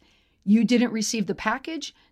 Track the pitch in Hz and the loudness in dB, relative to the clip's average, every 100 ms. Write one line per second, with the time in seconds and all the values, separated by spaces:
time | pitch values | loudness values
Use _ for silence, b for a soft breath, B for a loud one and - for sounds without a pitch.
0 | _ _ _ _ 190 220 214 240 247 220 | _ _ _ _ 2 4 4 2 2 -2
1 | 214 226 185 175 214 254 320 320 - - | -4 -4 -4 -4 -4 -6 -6 -10 -12 -16
2 | _ | _